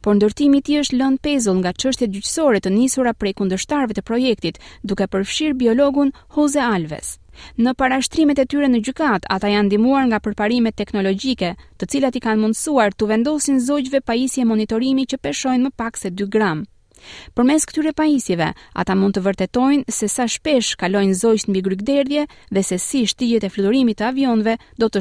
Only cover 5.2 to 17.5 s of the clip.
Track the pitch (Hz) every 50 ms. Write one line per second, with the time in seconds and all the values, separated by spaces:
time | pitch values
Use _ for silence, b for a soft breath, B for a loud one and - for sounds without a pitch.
5.2 | 196 - - - 311 311 285 262 247 226 220 - - 277 269 285 285 269 b b
6.2 | b b - 302 302 294 277 294 254 240 214 180 160 156 151 - - - - -
7.2 | - - B B B B B B 226 262 254 - 269 254 262 269 247 - - -
8.2 | 320 285 285 277 262 254 - 285 285 269 247 233 214 - 262 - 320 285 220 185
9.2 | - - - 190 - 208 208 208 208 202 202 208 220 254 277 277 269 247 220 208
10.2 | - 214 208 - 208 214 240 247 233 220 - - 202 - - 208 190 190 196 196
11.2 | - 262 254 - 190 175 180 b b b b b - - - 277 269 262 247 254
12.2 | - 233 220 220 214 214 226 - - 311 302 262 220 202 190 _ 220 208 220 220
13.2 | 233 285 311 294 277 - 277 262 240 254 285 294 262 262 277 269 - - 233 233
14.2 | 262 262 - - 247 226 226 214 214 - 226 226 247 262 269 262 269 - - 269
15.2 | - 277 285 - - 262 254 247 254 277 - - 233 226 226 - - 202 175 190
16.2 | 202 196 202 220 214 190 160 151 202 - _ _ _ _ B B B B B B
17.2 | B B B - 240 254